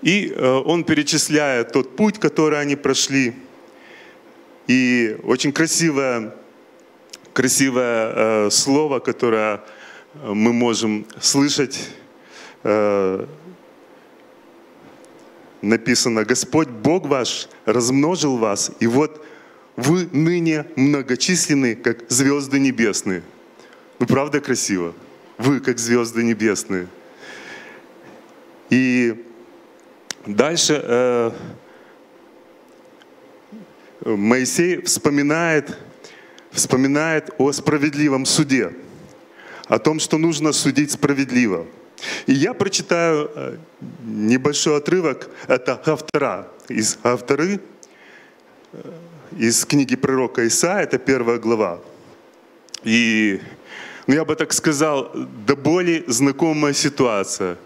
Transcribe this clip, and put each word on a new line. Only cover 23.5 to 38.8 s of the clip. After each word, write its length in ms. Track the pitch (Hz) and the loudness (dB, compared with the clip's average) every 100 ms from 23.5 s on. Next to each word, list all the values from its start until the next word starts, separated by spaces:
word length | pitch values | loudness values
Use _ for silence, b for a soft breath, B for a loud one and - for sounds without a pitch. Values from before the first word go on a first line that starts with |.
| - B B B - | -20 B B B -6
Ну, 80 | 123 | 2
правда 340 | 127 147 147 | 2 2 -2
красиво? 520 | 143 123 - 95 85 85 - - - - | 0 -2 0 -2 -2 -8 -20 -20 -20 -2
Вы, 220 | 120 139 | 0 2
как 180 | 135 120 | 0 -2
звёзды 460 | 117 120 117 113 | 2 2 2 0
небесные. 640 | 117 110 110 95 - 95 90 - - - B B B B B B B - - - - - - - - | 0 2 2 0 -2 -6 -6 -14 -20 -20 B B B B B B B -20 -20 -20 -20 -20 -20 -20 0
И 520 | 123 131 123 120 113 - - - - - - - - - - - | 2 4 2 2 -2 -10 -20 -20 -20 -20 -20 -20 -20 -16 -16 -10
дальше, 560 | 104 135 165 - 151 | 0 2 2 0 0
э, 480 | - 120 123 120 117 B B B B B B B - - - - - - - - - - - - - - - 220 202 - - - | 2 0 2 2 -2 B B B B B B B -20 -20 -20 -20 -20 -20 -20 -20 -20 -20 -20 -20 -20 -20 -20 -20 -20 -20 -20 -12
Моисей 800 | - 110 104 123 127 - 170 170 | -4 0 2 2 0 0 0 0
вспоминает, 960 | - - 151 143 143 156 170 156 143 - - - B B B B B | -2 -2 0 0 0 0 2 0 -2 -12 -18 -20 B B B B B
вспоминает 800 | - - 131 135 143 160 156 147 - | -6 -2 2 2 2 0 -2 -4 -2
о 140 | 135 | 0
справедливом 760 | 143 - 151 147 143 151 135 131 | 0 -2 0 0 0 0 2 0
суде, 480 | - 147 135 95 - | 0 2 2 0 -6